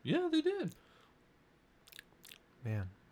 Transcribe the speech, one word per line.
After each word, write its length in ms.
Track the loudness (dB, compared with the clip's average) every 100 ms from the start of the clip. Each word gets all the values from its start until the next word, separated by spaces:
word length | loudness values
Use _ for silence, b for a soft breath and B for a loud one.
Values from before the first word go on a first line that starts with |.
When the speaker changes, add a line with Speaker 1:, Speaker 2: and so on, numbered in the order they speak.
Speaker 1:
Yeah, 240 | 0 2 4
they 100 | 2
did. 340 | 2 0 -4 b b b b b _ _ _ _ _ _ -20 -20 -20 -20 -20 -20 -20 -10
Speaker 2:
Man, 260 | -4 -4 -4 -10 -20